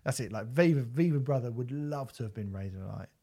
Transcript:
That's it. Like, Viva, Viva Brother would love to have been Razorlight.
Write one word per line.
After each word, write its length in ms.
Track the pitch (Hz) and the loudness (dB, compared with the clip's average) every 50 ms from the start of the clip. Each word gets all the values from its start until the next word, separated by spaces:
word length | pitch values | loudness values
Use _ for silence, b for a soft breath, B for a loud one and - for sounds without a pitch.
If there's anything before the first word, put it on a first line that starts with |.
| B | B
That's 160 | - 127 - | -2 -2 -2
it. 100 | 123 95 | -2 -4
Like, 140 | 107 107 101 113 | -4 -6 -6 -2
Viva, 340 | 123 147 175 170 160 143 | 4 6 6 8 8 6
Viva 380 | 123 117 120 143 170 175 151 143 | 4 0 0 2 2 4 4 2
Brother 320 | 131 131 143 131 120 123 | 2 2 2 0 0 -2
would 200 | 117 120 127 123 | -2 -4 -4 -4
love 420 | 135 147 147 147 147 143 135 - - | -4 -4 -4 -4 -4 -4 -6 -8 -8
to 100 | - 120 | -8 -8
have 100 | 107 101 | -6 -6
been 160 | 110 104 98 | -6 -6 -6
Razorlight. 560 | 95 95 98 98 92 95 95 98 101 98 95 - _ _ | -6 -6 -6 -6 -6 -8 -8 -8 -8 -8 -10 -12 _ _